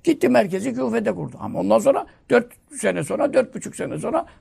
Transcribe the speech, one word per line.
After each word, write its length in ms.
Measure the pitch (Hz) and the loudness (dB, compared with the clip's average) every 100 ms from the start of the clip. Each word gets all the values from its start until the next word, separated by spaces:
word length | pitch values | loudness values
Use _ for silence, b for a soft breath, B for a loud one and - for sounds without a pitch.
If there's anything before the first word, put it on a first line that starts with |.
Gitti 260 | - 311 339 | 0 2 4
merkezi 440 | 247 208 190 240 | 4 2 0 -4
Küfe'de 420 | 240 262 233 220 175 | -4 -2 -2 -2 -4
kurdu. 220 | 147 - | -6 -10
Ama 200 | - 76 | -8 -4
ondan 200 | 95 226 | 2 2
sonra 260 | 240 277 - b - | 4 2 0 b 2
dört 240 | 240 240 _ _ 285 | 2 2 _ _ -6
sene 240 | 208 180 | -2 -2
sonra, 300 | 143 - 294 | -2 -2 0
dört 220 | 302 240 - | 2 0 -4
buçuk 200 | - - | -12 -8
sene 220 | 147 156 | -8 -6
sonra 280 | - 320 - b | -4 -4 -6 b